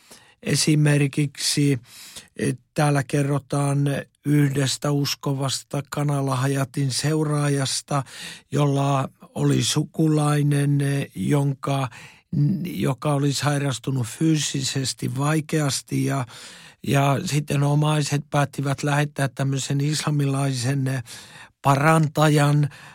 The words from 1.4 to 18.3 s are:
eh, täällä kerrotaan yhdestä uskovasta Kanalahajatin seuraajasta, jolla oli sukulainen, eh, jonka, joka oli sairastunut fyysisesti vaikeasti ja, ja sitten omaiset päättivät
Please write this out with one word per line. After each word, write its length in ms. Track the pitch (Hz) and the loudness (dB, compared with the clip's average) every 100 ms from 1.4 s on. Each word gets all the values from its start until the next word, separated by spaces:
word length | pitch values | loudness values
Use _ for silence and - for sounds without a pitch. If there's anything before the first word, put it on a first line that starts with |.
| - - 143 127 - - - - - - | -4 0 2 0 -4 -20 -20 -20 -18 -6
eh, 140 | 139 131 _ | -4 -4 _
täällä 300 | - 147 143 | -2 2 0
kerrotaan 840 | 131 147 139 143 - 143 143 139 143 135 - _ 143 | 0 0 0 -2 -2 -2 0 0 0 -2 -8 _ 0
yhdestä 680 | 147 143 139 135 - 147 | 4 4 2 -2 -2 -2
uskovasta 920 | 143 139 - 143 135 135 - - 143 - | 0 -2 -4 -4 -4 -4 -6 -8 -8 -6
Kanalahajatin 1040 | - 147 143 135 127 139 139 135 147 135 | -4 -2 -2 -2 -2 -2 -2 -2 -2 -2
seuraajasta, 1120 | 120 143 156 151 147 147 139 131 - - 143 - - - - _ | -2 -2 0 0 0 0 0 -2 -6 -4 -4 -4 -10 -16 -18 _
jolla 580 | 139 143 139 139 139 139 - - - | 0 2 2 2 0 -2 -10 -14 -2
oli 280 | 143 131 | 2 2
sukulainen, 1160 | 120 147 - - 160 151 147 147 147 143 143 143 | 2 0 -2 0 2 2 2 2 2 2 2 2
eh, 260 | 139 139 - - | 0 -2 -4 -4
jonka, 720 | 135 143 139 135 - 139 127 - - - _ 151 147 190 | 0 0 0 -2 -4 -2 -4 -8 -20 -20 _ 0 0 0
joka 500 | 175 180 143 131 151 | -4 -2 -2 -2 -2
oli 200 | 143 143 | 0 0
sairastunut 720 | 131 143 143 139 120 - 131 113 | 0 -2 0 -2 -4 -4 -4 -4
fyysisesti 1120 | - 160 156 147 139 127 139 131 - 127 123 | 0 2 2 0 -4 -4 -4 -4 -6 -6 -2
vaikeasti 880 | 143 160 156 156 143 - - 135 135 | -2 -2 -2 -2 -2 -4 -4 -2 -2
ja, 200 | 135 123 - - - - - - | -2 -6 -12 -20 -20 -20 -12 0
ja 320 | 139 139 131 185 | 2 2 0 0
sitten 380 | 147 147 143 | -2 0 0
omaiset 600 | 143 147 151 151 147 147 | 2 2 2 2 0 -2
päättivät 540 | - | -2